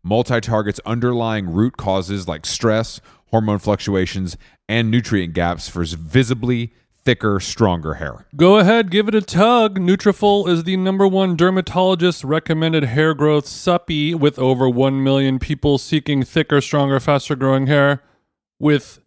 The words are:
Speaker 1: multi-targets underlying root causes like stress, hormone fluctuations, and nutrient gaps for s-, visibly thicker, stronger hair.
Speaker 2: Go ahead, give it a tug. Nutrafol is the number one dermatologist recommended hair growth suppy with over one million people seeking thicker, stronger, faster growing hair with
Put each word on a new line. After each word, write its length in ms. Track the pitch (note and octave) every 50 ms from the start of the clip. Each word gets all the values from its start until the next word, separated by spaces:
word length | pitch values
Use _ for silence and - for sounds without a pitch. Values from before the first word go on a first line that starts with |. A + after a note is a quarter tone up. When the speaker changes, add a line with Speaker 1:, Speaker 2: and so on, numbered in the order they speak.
Speaker 1:
multi-targets 760 | - F2 G2+ A#2 A#2+ - B2+ A#2 G#2 - A#2 G#2+ G#2 G#2 G2 - -
underlying 640 | G2+ A2+ A#2+ A#2 B2 B2 A#2 A#2 A2+ A2 G#2+ F#2+ F2
root 240 | E2 F#2+ A2+ B2+ -
causes 500 | - - G2+ F#2+ F#2+ F2+ F2+ G2+ G2 F2+
like 200 | F2 D#2+ D#2 -
stress, 560 | - - - - A2+ G#2+ A2 A#2 - - - _ _ _ _ _
hormone 320 | _ - A2+ A2 G#2+ G#2 G2
fluctuations, 800 | - G#2 G#2 - - G#2+ G2 F#2+ F2+ E2+ - G2 F#2+ F2 E2 - - _ _ _ _
and 240 | - G#2+ A#2 A#2 A2
nutrient 440 | A2 B2 A2 - A2+ G2+ F2+ E2+ D#2
gaps 340 | F2 E2+ E2+ F2 D#2+ - -
for 140 | - F2
s-, 100 | E2+ D#2
visibly 800 | F2 D#2+ E2 D#2 - C3 B2+ A2 B2+ A2+ A2+ A#2+ B2+ A#2 A#2+ A#2 _ _ _ _ _ _ _
thicker, 340 | C3 A#2+ - - G#2+ G2+ F#2+
stronger 560 | - - - - A#2 G2 F2 E2+ D2+ D#2 D2
hair. 320 | - D#2+ C#2+ A1+ - - _ -
Speaker 2:
Go 240 | C#3+ E3 F3+ G3+ G#3+
ahead, 320 | F#3+ F#3 A3+ A#3 A3 F#3
give 160 | E3+ G#3 G#3
it 80 | G#3+ G#3+
a 60 | G#3+
tug. 580 | G3+ - - E3 G3+ A#3 B3 A#3+ A3 G#3+ G3 F#3+
Nutrafol 680 | F3+ F3+ G3 F#3+ - G#3+ F#3+ - G#3+ G#3 G3+ G3+ F#3 F3
is 160 | F3 E3 E3
the 120 | F3 F#3
number 300 | F#3+ F#3 F#3+ F#3+ F#3+ G3
one 300 | G3 F#3 F#3+ F#3+ F#3 F3
dermatologist 880 | D#3 F3 F#3 F#3+ F#3+ F3+ - - F3+ F#3 F#3+ F#3+ E3 E3+ F3+ E3 - -
recommended 580 | C3+ D#3 D#3+ - - D#3+ D#3 D#3+ D#3+ D#3+ D#3
hair 320 | D3 A#2+ A#2 D3 D#3 D#3+ D#3
growth 320 | C#3 D3 D3+ D3+ D3 C#3+
suppy 680 | - - - - F#3 F3 F3 _ - D#3+ D3+ D3 D#3
with 280 | E3+ E3 D3 D3+ D3 -
over 280 | B2+ C3 C3 B2 C3 C3
one 360 | A#2+ B2 C3 C3+ C3+ C3+ C3+
million 340 | C3+ C3+ C3+ C3+ C3+ C3 B2+
people 400 | - - D3+ C3 - D3+ C#3+ C3
seeking 460 | - - D#3+ D3+ - - D3 C#3 B2+
thicker, 360 | - - E3 D3+ - D3 C#3+
stronger, 380 | - - - D3 C#3 C#3 C3+ C3+
faster 380 | - - C#3+ C#3 - - D3+
growing 320 | B2+ C3+ C3+ C3+ C3+ C3+ C3+
hair 340 | D3 C#3+ C#3 C#3+ C#3+ C3+ _ _ _ _ _ _ _ _ _ _ _ _
with 400 | C#3 D3+ D3 C3+ - - - _ _